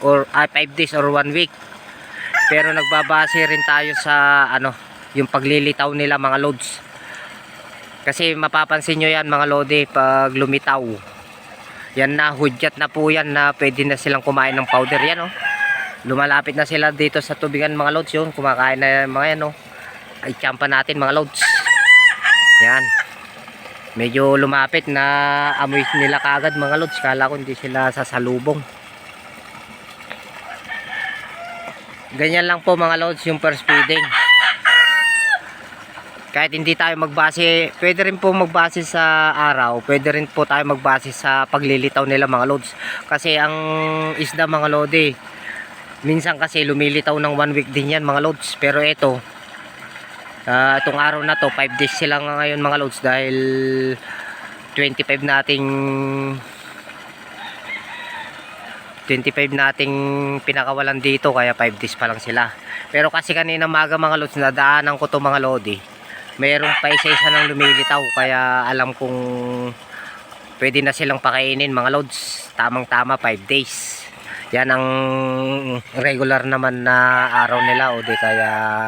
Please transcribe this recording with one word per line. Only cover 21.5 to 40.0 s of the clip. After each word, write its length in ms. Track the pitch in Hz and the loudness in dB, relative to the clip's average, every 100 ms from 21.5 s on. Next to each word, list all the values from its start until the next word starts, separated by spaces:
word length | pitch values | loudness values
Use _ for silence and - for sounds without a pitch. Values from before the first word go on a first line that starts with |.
| 880 831 960 807 1017 988 - - 906 960 932 | 2 2 2 6 8 8 4 2 4 6 6
Yan. 240 | 932 880 906 880 - - - - - - - - - 113 | 6 4 2 -2 -4 -12 -18 -18 -20 -18 -18 -18 -12 -4
Medyo 400 | 120 131 139 139 | -2 2 4 4
lumapit 480 | 139 139 135 - - | 4 2 0 -2 -2
na 720 | 139 139 143 143 143 143 143 | 0 2 2 2 2 0 0
amoy 240 | 139 139 135 143 | 0 0 0 0
nila 240 | 139 143 | 0 2
kaagad, 320 | 143 143 156 151 | 0 2 0 0
mga 160 | 143 151 | 0 0
lods. 160 | 160 151 | -2 -4
Kala 240 | 135 131 131 | -2 0 0
ko 160 | 143 | -2
hindi 160 | 135 123 | -8 -8
sila 320 | 135 131 131 | -6 -2 -2
sasalubong. 720 | 139 127 131 123 127 135 151 131 - - - - - - - - - - - - - - - - - 719 - - - 807 855 855 831 - 679 698 - - - - - - 131 | -2 -4 -2 -2 -2 -2 -4 -6 -16 -20 -20 -20 -20 -20 -20 -20 -20 -20 -20 -20 -20 -16 -16 -16 -18 -16 -16 -12 -12 -10 -8 -8 -10 -12 -14 -14 -14 -14 -16 -20 -20 -14 -6
Ganyan 240 | 156 175 175 | -2 0 0
lang 160 | 175 | 0
po, 160 | 185 175 | 2 2
mga 240 | 165 165 | 2 0
lods, 240 | 170 156 165 | -2 -4 -4
yung 160 | 156 | -2
first 240 | 160 143 - | -2 -2 2
feeding. 400 | 151 139 160 - - - 494 - - - 480 480 466 906 880 880 880 - - - - - - - - - 143 | 2 4 0 0 0 4 6 4 0 2 6 6 4 2 2 0 -2 -4 -18 -18 -18 -18 -18 -18 -18 -6 -2
Kahit 160 | 156 | 0
hindi 240 | 156 156 160 | 0 0 2
tayo 240 | 165 160 | 2 0
magbase, 720 | 156 147 156 165 170 165 160 - | -2 2 2 4 4 4 2 0
pwede 240 | 175 175 190 | 0 2 0
rin 160 | 190 | 2
po 80 | 196 | 2
magbase 560 | 190 170 170 165 175 165 | 2 2 2 2 0 -4
sa 480 | 170 160 156 156 | 2 2 4 2
araw, 480 | 143 151 131 120 120 113 | 2 2 2 2 0 0
pwede 240 | 143 | 0